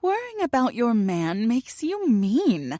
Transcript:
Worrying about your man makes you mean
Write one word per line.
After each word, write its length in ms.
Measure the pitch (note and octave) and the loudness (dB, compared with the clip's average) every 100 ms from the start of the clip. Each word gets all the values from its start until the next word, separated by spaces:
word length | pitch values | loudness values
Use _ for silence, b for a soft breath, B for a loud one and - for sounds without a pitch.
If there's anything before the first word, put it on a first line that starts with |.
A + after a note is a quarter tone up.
Worrying 380 | F4+ G4+ B4 A4 | 0 -2 -2 -4
about 320 | F4+ C4+ B3+ | -2 0 0
your 220 | - A#3+ A3+ | 0 0 2
man 520 | G3 F3+ E3 F#3 G#3+ | 2 0 -2 -2 0
makes 360 | A#3+ B3+ - | -2 -2 -6
you 260 | D4+ G4 G4 | -6 -4 2
mean 680 | G#3+ G3 A3+ F#4+ F3+ C#3 | 2 4 2 2 0 -2